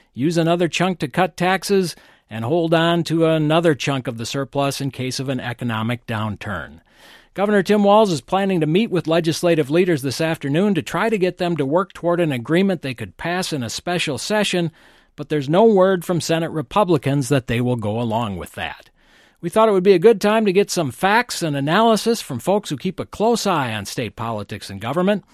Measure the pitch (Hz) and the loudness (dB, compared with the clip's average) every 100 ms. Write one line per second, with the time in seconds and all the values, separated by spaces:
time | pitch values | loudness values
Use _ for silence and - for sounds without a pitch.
0 | _ - 147 170 165 175 170 - 180 175 | _ -4 0 2 2 2 0 0 -2 -2
1 | 143 - 180 - 180 190 - 196 175 - | -4 0 -2 0 0 0 0 0 0 -6
2 | - _ - 113 117 170 165 165 170 170 | -20 _ -14 -8 -2 0 2 2 2 2
3 | 156 165 160 160 151 165 170 135 - 135 | 0 0 2 2 2 2 2 0 -2 -4
4 | 123 113 117 139 135 143 139 135 139 - | -6 -8 -6 -6 -6 -2 -2 -2 -6 -6
5 | 127 123 135 127 123 120 120 110 110 120 | -6 -6 -6 -6 -6 -6 -4 -2 -2 -4
6 | - 110 107 98 - 90 71 76 _ _ | -6 -4 -4 -6 -8 -8 -10 -16 _ _
7 | - - _ - 208 208 180 208 202 208 | -20 -20 _ -4 0 2 2 4 6 6
8 | 214 147 - 190 196 185 151 175 226 175 | 4 0 -2 -2 0 0 2 2 0 -2
9 | 156 165 165 147 175 160 135 165 185 151 | 0 0 0 0 2 2 2 2 2 0
10 | 135 - 160 160 139 151 208 175 - 170 | -2 -4 -4 -4 -2 2 2 0 -2 -2
11 | 220 220 180 180 175 165 135 170 190 - | 0 0 0 -2 -2 -2 0 0 -2 -4
12 | 170 170 165 127 117 165 196 185 135 123 | -2 0 0 -2 0 2 2 0 -6 -8
13 | 101 - 165 180 180 147 113 - - 175 | -10 -8 -6 -4 -4 -4 -6 -6 -4 -4
14 | 165 123 - 214 196 180 165 - - _ | -2 -4 -2 0 0 0 -2 -6 -20 _
15 | _ - 147 151 135 175 226 196 190 190 | _ -14 -4 -4 0 4 6 6 4 2
16 | 165 170 - 165 160 147 131 202 190 156 | 0 -2 0 -2 -2 -6 -2 0 2 2
17 | 135 143 123 143 - 117 123 120 104 110 | 2 0 0 0 0 -2 0 -2 -2 -4
18 | 120 110 113 90 73 - 80 - - _ | -2 -2 -4 -6 -10 -10 -10 -10 -20 _
19 | _ _ _ _ 170 220 220 196 190 180 | _ _ _ _ -4 2 4 4 4 6
20 | 208 202 208 220 208 180 202 - 143 - | 6 4 2 2 2 2 0 -2 -4 -2
21 | 190 220 240 - 165 139 139 185 226 214 | 0 2 0 -4 -4 -2 0 2 4 2
22 | 226 226 - 123 - 202 - 143 190 - | 0 -4 -4 -6 0 -2 -2 -6 -6 -6
23 | 113 - 214 233 208 165 127 107 98 - | -8 -2 0 0 0 -2 -2 -4 -6 -6
24 | 110 - 117 110 101 101 - 98 113 160 | -8 -6 -6 -6 -8 -12 -12 -10 -6 0
25 | 185 208 - | 0 0 -4